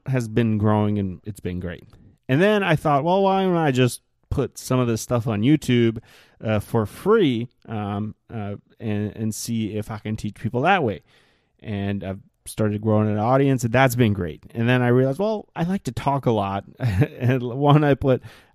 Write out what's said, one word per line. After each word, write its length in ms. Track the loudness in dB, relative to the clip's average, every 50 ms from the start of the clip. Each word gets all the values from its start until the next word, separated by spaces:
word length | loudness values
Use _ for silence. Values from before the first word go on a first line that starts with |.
| _
has 220 | -2 -2 -2 -2 0
been 280 | 0 0 2 2 0
growing, 420 | 2 2 2 2 2 2 0 0 -2
and 220 | -2 -4 -6 -10 -12
it's 160 | -14 -14 -10
been 180 | -10 -8 -8 -6
great. 260 | -8 -10 -12 -12 -16 -20 -20 -20 -20 -20 _ _ _ -2
And 120 | 2 2
then 220 | 4 4 4 2 2
I 140 | 0 0
thought, 260 | 0 2 0 0 2 2
"Well, 200 | 2 2 2 2
why 200 | 2 2 2 2
don't 140 | 2 2
I 160 | 2 2 2 2
just 300 | 4 2 2 2 -4 -14 _ _ _ _ _
put 280 | -4 -4 -4 -4 -6 -12
some 200 | -6 -2 0 0
of 100 | 2 0
this 120 | 0 -4
stuff 260 | -2 -2 -2 -2 -2
on 140 | -2 -2 0
YouTube, 580 | 2 2 2 2 2 2 2 4 4 2 0 -2 -10 _ -20 -20 -20 _ _ _ -4
uh, 160 | -2 -2 -2
for 260 | -2 -2 -2 -2 -2
free, 600 | -2 -6 -6 0 2 4 4 4 2 0 -2 -6 -8 _ _ _
um, 480 | -10 -8 -6 -6 -4 -4 -4 -6 -8 -10 -14 _ _ -10
uh, 240 | -10 -8 -8 -10 -12 _ _ _ _
and, 380 | -6 -4 -4 -2 -4 -4 -6
and 180 | -6 -6 -6 -6
see 400 | -6 -8 -6 -4 -4 -4 -4 -4
if 140 | -8 -8 -8
I 80 | -12 -10
can 180 | -8 -8 -8
teach 180 | -6 -6 -10 -10
people 280 | -6 -8 -4 -4 0 2
that 220 | 2 2 2 0
way?" 160 | -2 -4 -6 -12 _ _ _ _ _ _ _ _ _ _ _
And 440 | -12 -10 -6 -4 -4 -4 -4 -4 -6
I've 160 | -8 -10 -10 -12 _ _ _ _
started 380 | -16 -6 -2 -2 -2 -2 -2 0
growing 260 | 2 2 4 2 2
an 100 | 0 0
audience, 460 | 0 2 2 4 4 4 2 0 0
and 80 | 0 4
that's 240 | 4 4 4 4
been 160 | 4 2 2 2
great. 320 | 0 -4 -8 -8 -12 -18 -12 -6
And 140 | -2 0 2
then 140 | 2 2 4
I 60 | 4
realized, 300 | 4 4 4 2 0 -2
"Well, 300 | -2 -2 -2 -4 -8 _ _
I 80 | -6 -4
like 200 | -4 -4 -4 -6
to 80 | -6 -8
talk 340 | -4 -2 -2 -2 0 0
a 40 | 0
lot." 340 | 0 0 0 -2 -4 -6 -8 -10 -12
<laughs> 60 | -6
And 640 | -4 -2 2 2 0 0 0 -2 0 0 0 0 -2
one, 420 | -4 -4 0 4 6 6 6 6
I 100 | 4 2
put 280 | 2 2 0 0 0 -2 -10 -20 -20 -20 _